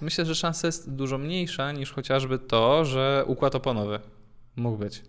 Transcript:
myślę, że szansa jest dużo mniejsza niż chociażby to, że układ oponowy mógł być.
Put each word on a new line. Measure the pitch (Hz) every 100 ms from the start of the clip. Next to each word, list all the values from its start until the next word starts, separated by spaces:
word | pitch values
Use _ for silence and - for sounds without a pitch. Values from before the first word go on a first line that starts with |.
myślę, | 151 - 160
że |
szansa | 160 170 160 170
jest | 160 -
dużo | 135 135 135
mniejsza | 147 185 175 - 139
niż | 147 135
chociażby | - - 135 131 131
to, | - 117 113 151
że | 151 131 135 139 -
układ | 131 139
oponowy | 127 135 113 104 104 - - - - - -
mógł | 120 107
być. | 104 -